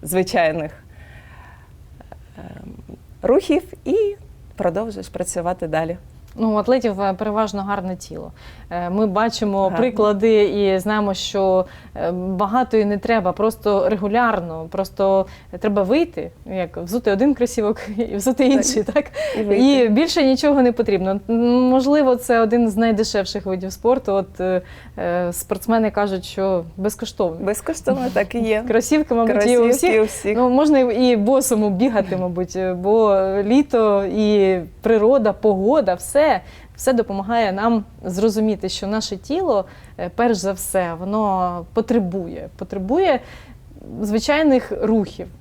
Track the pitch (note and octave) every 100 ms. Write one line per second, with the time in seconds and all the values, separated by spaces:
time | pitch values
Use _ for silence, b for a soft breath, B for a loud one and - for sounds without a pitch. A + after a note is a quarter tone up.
0 | D#3 F#3 F#3 G#3+ E3 D#3+ D#3 - - B
1 | B B B B B B B - - -
2 | - - - - - - - - - -
3 | - - - C4+ - E4 F4 - - G#4
4 | G#4 G4+ - - - - F3+ E3+ A3+ G3
5 | F3+ F3+ F3+ F3 E3+ F#3 E3 D#3 D#3+ F3
6 | - - - - A3+ G#3+ G#3+ C4 A3+ F#3+
7 | G3 F#3 A3 G#3 G#3+ G3+ G3 G3+ F#3 F#3
8 | - D#3+ - B B B B F3 F3 F#3+
9 | G#3+ F#3+ A3+ - G#3+ G3 F#3+ F3 B3 A3+
10 | G#3 G3+ A3 G#3+ G#3 G3+ G3+ F#3+ F#3+ G#3+
11 | G3+ F#3+ - G3 F#3+ F#3 F#3 B B -
12 | D#3+ F3+ F3+ F#3 G3 A#3 A#3+ A3 G3+ G3+
13 | - A3+ F3+ F3 G#3+ A3 G#3 G3+ - G#3+
14 | G3+ A3+ A#3+ G#3+ E3+ D#3+ D#3+ F#3+ F#3+ -
15 | G3 F#3+ F#3+ B B F3+ A3 G3+ F#3+ C#4
16 | E4 - D#3+ - - F#3+ E3+ - E3+ A3+
17 | A#3 G3 C4+ C#4 A#3+ - G#3 G#3+ - G#3
18 | A#3 G3+ G#3+ B3+ C4 C4+ - - - D4
19 | - C#5+ D5+ B4+ G#3 G#3 C4 C#4 A#3 G#3
20 | E4 E4+ C4+ C4 D4+ C#4 B3 A#3 A3 G3
21 | F#3 G3 - A#3 A#3+ B3 B3+ B3+ C4 D4+
22 | C4+ B3 - A#3 A3+ A#3+ A#3 G3+ A3+ G#3
23 | A3 G#3 F#3+ G#3 G3 F#3+ F#3+ F#3+ A3+ C4
24 | B3+ G3 F#3 - F#3 F#3 F3+ B B -
25 | F3 F3 F3 F3 - F#3+ - A3+ A3 G#3
26 | G#3 F#3+ - - G3 F#3 E3 F#3+ G3 G#3
27 | A3+ - F#3 E3 G3 A3 - D#4+ - -
28 | B3 F#3 G3+ A#3+ A3+ G#3+ A#3+ A3+ - D4+
29 | D4+ A#3 A3+ G#3 G#3 B3 A#3 C4 F4 A3
30 | G#3+ - G3 A3 B3 B3+ D4+ C#4+ B3 A3+
31 | B3+ A#3 G3+ C4+ B3 A3 G#3 F#3 B3+ A3
32 | F#3 F#3 F#3 F3 F3+ F#3 F#3 F3+ F#3 A3+
33 | G#3+ G3 F#3+ G3 G3+ B3+ C#4+ A#3+ G#3+ G3+
34 | G3 G#3 G#3+ G#3 F#3+ F#3 E3 - A3 A3+
35 | G#3+ C4+ G#3+ G3 A3 F#3+ G3+ D4+ G3+ F3+
36 | - C#4 D4+ G3+ B B B - - B3
37 | A3 G3 G3 A#3 G#3+ F#3+ A3 A3+ G3+ -
38 | - F3+ A3 G#3 G#3+ G#3 F#3+ - G3 G#3+
39 | G#3+ F#3+ - D#4 F4+ G#3+ F#3+ B B -
40 | F3 - A#3+ G#3+ F#3+ F#3 - F#3+ F3 E3
41 | F#3 G#3 G#3+ F#3+ F3+ F3 E3+ - A3+ A3+
42 | F#3 F#3+ E3 D#2 - - F#3+ G3 F#3+ D4
43 | F#4+ C4 B B B B - - - -
44 | G#3 A3 A3+ D4 D#4 C4 - G#3+ G#3+ A3
45 | G3 - F3 -